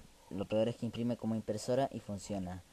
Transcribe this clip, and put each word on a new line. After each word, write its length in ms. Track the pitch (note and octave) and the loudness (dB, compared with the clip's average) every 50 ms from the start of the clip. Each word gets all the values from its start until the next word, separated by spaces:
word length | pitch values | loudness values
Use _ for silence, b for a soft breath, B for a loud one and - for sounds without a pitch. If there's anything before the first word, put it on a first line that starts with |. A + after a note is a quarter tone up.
| - - - - - - | -6 -10 -14 -20 -12 -8
lo 140 | - F#2+ F#2+ - | -6 -4 -2 2
peor 180 | G#2+ A2 A2+ | 2 4 4
es 80 | A#2 A#2 | 2 2
que 100 | - A#2 | -2 -4
imprime 300 | A2+ G#2+ A2+ A#2 A#2+ A#2 | -4 -2 0 0 0 0
como 200 | - - A2 A2+ | 0 0 0 0
impresora 520 | A2 - - G#2 G#2 - B2+ B2 C3+ C#3 - - | 0 0 -2 -2 -2 0 2 4 4 4 2 0
y 80 | A2+ | -4
funciona. 600 | - - G#2 G2 - - G2+ G2 F#2 F2+ F2+ F2+ B B | -6 -6 -6 -6 -4 -4 -4 -2 -2 -4 -6 -8 B B